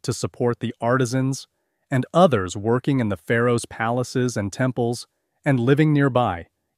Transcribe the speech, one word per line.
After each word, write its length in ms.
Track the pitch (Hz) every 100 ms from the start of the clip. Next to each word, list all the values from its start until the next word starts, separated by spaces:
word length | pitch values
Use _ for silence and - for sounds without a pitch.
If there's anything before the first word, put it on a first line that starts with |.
to 100 | -
support 480 | - - - 123 120
the 140 | 113 -
artisans 640 | 117 127 120 131 131 135 - _ _ _ -
and 140 | 131 127
others 440 | 160 185 117 92 104
working 420 | 104 123 151 135
in 100 | 110
the 80 | 98
pharaoh's 480 | - 117 120 117 -
palaces 680 | - 113 123 123 131 123 113
and 160 | 101
temples 540 | - 127 123 117 120 - _ _ _ 151
and 140 | 135
living 340 | 117 143 156
nearby, 540 | 147 139 127 117 85 85 _ _